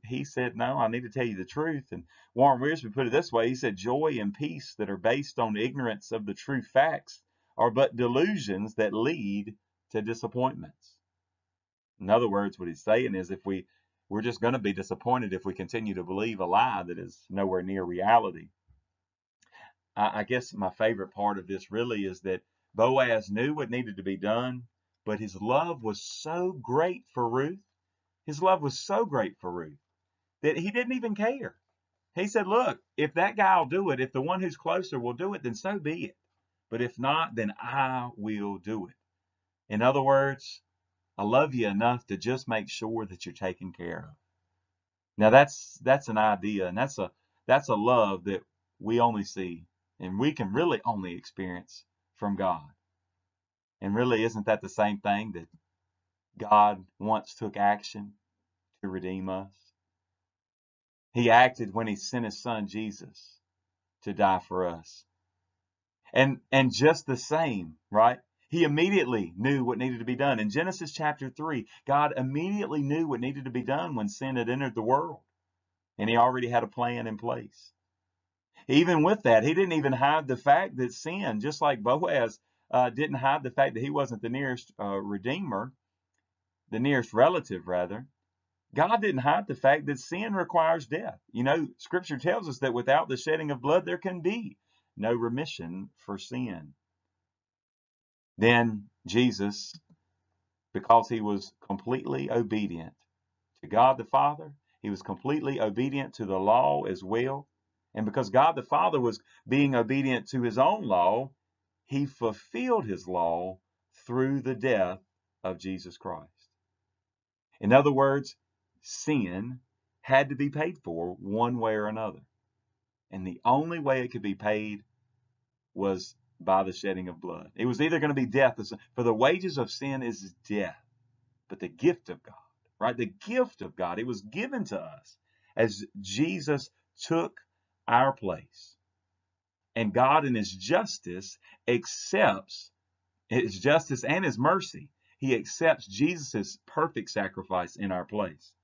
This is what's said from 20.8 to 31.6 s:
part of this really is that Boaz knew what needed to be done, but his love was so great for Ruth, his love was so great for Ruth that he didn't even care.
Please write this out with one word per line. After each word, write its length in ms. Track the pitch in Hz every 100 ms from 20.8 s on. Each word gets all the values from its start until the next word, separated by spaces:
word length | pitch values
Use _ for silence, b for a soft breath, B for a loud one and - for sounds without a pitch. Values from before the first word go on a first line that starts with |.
| 113 107 92
part 260 | 98 104 98
of 100 | 87
this 240 | 95 -
really 340 | 107 120 107 95
is 160 | 92
that 200 | 95 92 - _ _
Boaz 560 | 101 120 135 123 113 98
knew 240 | 104 131
what 160 | 151 123
needed 280 | 123 117 98
to 60 |
be 140 | 95 95
done, 460 | 101 113 127 127 120 _ _ _ -
but 140 | 104
his 200 | 107 90
love 440 | 104 135 170 151
was 180 | 110 101
so 560 | - - 156 170 180 156
great 440 | 113 131 175 - -
for 160 | 131 120
Ruth, 300 | 127 143 196 _ _ _ _ _ _ -
his 160 | 147
love 200 | 185 185
was 180 | 143 -
so 260 | - 202 220
great 320 | 135 95 -
for 120 | 90
Ruth 260 | 87 78 73 _ _ _ _ _ _
that 160 | 147 151
he 140 | 185
didn't 220 | 233 247
even 200 | 254 220
care. 420 | 202 220 277 - -